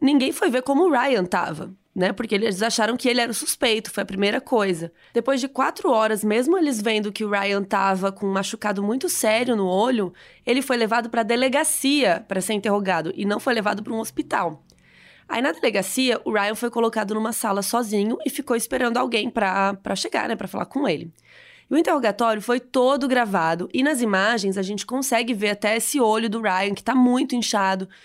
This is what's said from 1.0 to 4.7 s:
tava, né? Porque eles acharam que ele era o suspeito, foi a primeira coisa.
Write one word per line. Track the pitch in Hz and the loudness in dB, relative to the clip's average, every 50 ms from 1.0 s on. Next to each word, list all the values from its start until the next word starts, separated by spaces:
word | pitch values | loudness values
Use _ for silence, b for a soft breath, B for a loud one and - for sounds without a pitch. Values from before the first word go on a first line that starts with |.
| 247 277 262 202 180 | 2 2 2 2 0
tava, | 175 - 180 - - 160 151 151 175 190 - _ _ _ | 0 0 -2 -2 -2 -6 -8 -10 -12 -14 -18 _ _ _
né? | 185 180 196 | -2 0 0
Porque | 208 196 233 220 - | 0 -2 -4 -2 -2
eles | 196 220 226 190 180 220 | 0 0 0 0 0 -2
acharam | 233 - - 214 214 240 | 0 0 0 0 0 0
que | 240 - | 0 0
ele | 247 240 247 | 0 2 2
era | 233 233 | 0 0
o | 220 | -2
suspeito, | - 302 - - - 277 240 220 220 220 - | -4 -4 -6 -4 0 0 0 0 0 -2 -4
foi | - 202 | -6 -6
a | 196 | -6
primeira | 190 196 196 202 202 214 262 | -4 -2 0 0 0 0 -2
coisa. | - - 254 220 202 190 | -2 0 0 2 2 2